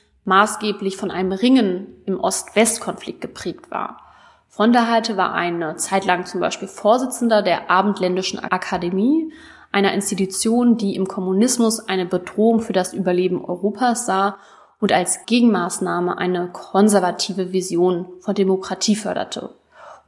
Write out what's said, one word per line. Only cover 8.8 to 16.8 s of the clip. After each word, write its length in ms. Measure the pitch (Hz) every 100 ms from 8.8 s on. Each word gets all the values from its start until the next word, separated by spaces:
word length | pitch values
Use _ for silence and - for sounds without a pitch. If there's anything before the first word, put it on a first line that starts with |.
| 175 190 226 311 320 - - - -
einer 220 | 202 196
Institution, 840 | - 202 190 190 - 220 233 240 226
die 200 | 202 185
im 100 | 190
Kommunismus 720 | - 185 185 247 254 226 220 -
eine 180 | 190 180
Bedrohung 540 | 185 180 - 226 226
für 120 | 226
das 200 | 190 180
Überleben 520 | - 180 180 185 180
Europas 600 | - 180 196 208 247 233
sah 320 | - 190 196 196 - - _ _
und 120 | 208
als 340 | - 175 - -
Gegenmaßnahme 920 | 240 240 196 175 - 185 175 175 -
eine 300 | 180 180 180
konservative 1040 | - - 190